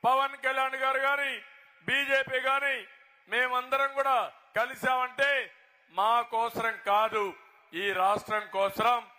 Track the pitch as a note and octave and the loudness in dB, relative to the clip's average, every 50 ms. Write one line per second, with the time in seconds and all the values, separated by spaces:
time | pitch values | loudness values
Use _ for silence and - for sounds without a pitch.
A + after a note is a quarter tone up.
0 | - A#3 C4 C4+ C4+ C4+ C#4 C#4 C4+ C4 C4 C4+ C4 C4 C4 C4 C4 C4 C4 C4 | 4 4 4 4 2 0 -4 -4 -4 -2 0 0 -2 -2 -2 -2 -2 0 0 0
1 | C4+ C#4 C#4 C#4+ C#4+ C4+ B3+ G#3+ - - - - - _ _ _ E3 F3 B3 C#4 | 0 0 0 0 -2 -4 -4 -8 -10 -16 -20 -20 -20 _ _ _ _ -2 0 0
2 | C#4 C4+ C4+ C4+ C4 C4+ C4 B3+ C4 C4 C4+ C#4 C#4 C#4 C4+ B3 G3 - - - | 0 2 0 0 0 0 -4 -2 0 0 0 0 0 -2 -4 -4 -8 -14 -20 -20
3 | - _ _ _ _ - G3+ A#3 B3+ B3+ B3 B3 B3+ C4 C4 C4+ C#4 C#4 C#4 C#4 | -20 _ _ _ _ -4 -2 0 0 0 0 -2 -2 -2 0 0 0 0 0 0
4 | C#4 C#4 C4 A#3+ G3+ C#3+ - - _ _ _ G#3 A#3 B3+ C4 - - C4 B3+ B3+ | 0 2 2 2 0 -2 -8 -16 _ _ _ -4 -4 -4 -6 -4 -2 0 0 0
5 | B3+ B3 B3+ - C#4 C#4 C#4+ C4+ A#3 F3+ - _ _ _ _ _ _ _ D#3+ F3+ | 0 -4 0 0 2 2 2 0 -2 -6 -12 _ _ _ _ _ _ _ -2 0
6 | G3 A3 A#3 A#3+ A#3 A#3 A3+ A3 A3+ A#3 A#3 - A3+ A3+ A3 G3+ - G3+ G3+ G#3 | 2 4 4 2 2 0 -2 -2 -2 -2 -2 -2 -2 -2 -2 -2 0 2 4 4
7 | A3 A3 G#3 G#3+ G#3 F#3+ E3 - - - _ _ _ _ - E3+ G3 G3+ F#3+ F#3 | 4 2 0 -2 -2 -2 -6 -10 -20 -20 _ _ _ _ -8 -4 -2 -2 0 2
8 | F#3 G3 G#3 G#3 - - G#3+ G#3+ G#3 - - G3 G3 G3 G3 - A3 A#3 B3 A#3+ | 2 2 2 0 -2 -2 -4 -4 -4 -4 -2 0 0 0 0 0 2 2 2 2
9 | A3+ - - | -2 -8 -20